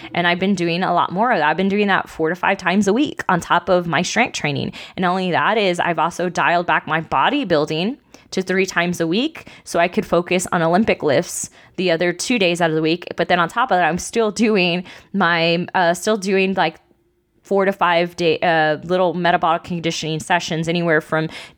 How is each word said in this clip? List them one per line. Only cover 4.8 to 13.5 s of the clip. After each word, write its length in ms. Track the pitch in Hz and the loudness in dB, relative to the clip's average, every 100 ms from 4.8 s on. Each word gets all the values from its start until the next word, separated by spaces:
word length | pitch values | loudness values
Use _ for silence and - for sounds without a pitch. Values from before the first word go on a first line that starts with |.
| - - | -16 -4
And 60 | |
not 80 | 185 | -2
only 200 | 185 185 | 0 0
that 260 | 151 151 220 | 0 2 2
is, 220 | 202 175 | 2 0
I've 200 | 170 165 | -2 0
also 300 | 160 - 180 | -2 0 -4
dialed 380 | 170 147 175 170 | 0 2 2 2
back 200 | 165 - | 0 0
my 140 | 160 | -4
bodybuilding 960 | 156 139 151 269 240 156 151 160 185 285 _ - - | 0 2 2 0 0 0 2 -2 -4 -6 _ -20 -8
to 100 | - | -6
three 240 | 185 185 190 | -2 -2 0
times 360 | - 175 170 | 0 -2 -2
a 60 | 165 | -2
week 420 | 185 285 - - - - | 0 -2 -6 -20 -20 -6
so 140 | 175 | -2
I 80 | 175 | 0
could 180 | 196 - | 0 0
focus 420 | 175 175 180 - | 0 0 -2 0
on 100 | 175 | 0
Olympic 420 | 165 175 220 185 | 2 2 2 0
lifts 460 | 147 135 175 - - - - - | 2 0 0 -8 -10 -14 -20 -4
the 160 | 185 | -2
other 220 | 165 175 | 0 0
two 260 | 175 - 247 | -2 -2 2
days 220 | 185 170 | 2 2
out 80 | 170 | 0
of 60 | 156 | 2
the 60 | |
week. 260 | 160 170 - - | 0 0 -4 -4
But 100 | 170 | 0
then 120 | 180 | 2
on 100 | |
top 220 | 165 | 2